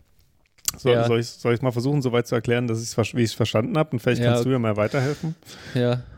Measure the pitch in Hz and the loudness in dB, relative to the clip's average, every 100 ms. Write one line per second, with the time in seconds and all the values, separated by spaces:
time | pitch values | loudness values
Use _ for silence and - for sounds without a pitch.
0 | _ _ _ _ _ _ - - 131 120 | _ _ _ _ _ _ -8 -2 2 2
1 | 117 117 117 - 120 120 131 117 127 147 | 4 2 0 -4 0 0 0 0 0 0
2 | 131 120 - 120 117 120 123 113 117 - | 0 0 0 -2 0 0 0 -2 -2 -2
3 | 107 123 113 - 113 110 120 156 151 120 | 0 0 0 0 0 2 0 0 0 -2
4 | - 120 120 120 123 131 113 104 107 143 | 0 2 2 2 2 2 2 0 0 0
5 | 131 147 160 165 - - - 127 120 123 | -2 -2 -6 -8 -14 -20 -6 0 0 0
6 | - | -4